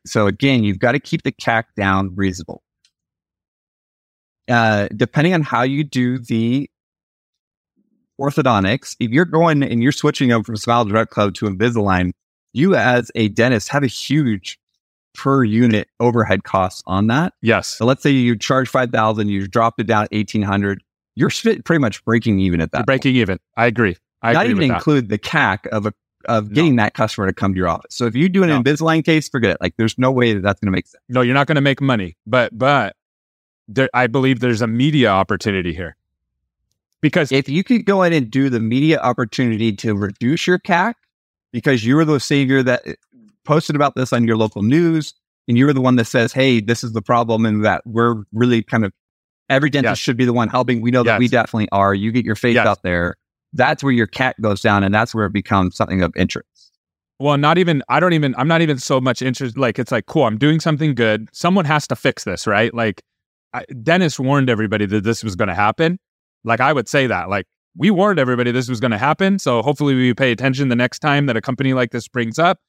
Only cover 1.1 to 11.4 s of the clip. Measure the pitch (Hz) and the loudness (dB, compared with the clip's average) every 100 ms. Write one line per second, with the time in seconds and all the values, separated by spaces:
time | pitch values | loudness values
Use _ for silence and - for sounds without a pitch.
1.1 | 165 - - - 113 - - 98 95 98 | -6 -4 -6 -2 -2 -4 -4 -2 0 -2
2.1 | 90 98 90 82 82 _ _ _ _ _ | -2 -4 -4 -12 -18 _ _ _ _ _
3.1 | _ _ _ _ _ _ _ _ _ _ | _ _ _ _ _ _ _ _ _ _
4.1 | _ _ _ - 120 113 104 101 107 123 | _ _ _ -2 2 2 2 0 -2 -2
5.1 | - 165 180 143 117 127 143 151 127 123 | 2 2 2 0 0 0 -2 -4 -2 -2
6.1 | 127 117 113 113 131 139 _ _ _ _ | -2 -4 -2 0 -2 -4 _ _ _ _
7.1 | _ _ _ _ _ _ _ _ _ _ | _ _ _ _ _ _ _ _ _ _
8.1 | - 139 160 131 107 95 131 - - 120 | -6 -4 0 2 2 2 -2 -6 -6 0
9.1 | 131 180 156 170 151 139 117 123 - 147 | 0 2 2 2 2 0 0 0 0 -2
10.1 | 143 131 117 104 110 - 120 107 110 113 | 2 2 2 0 -6 0 0 2 0 0
11.1 | - 101 95 | 0 -2 0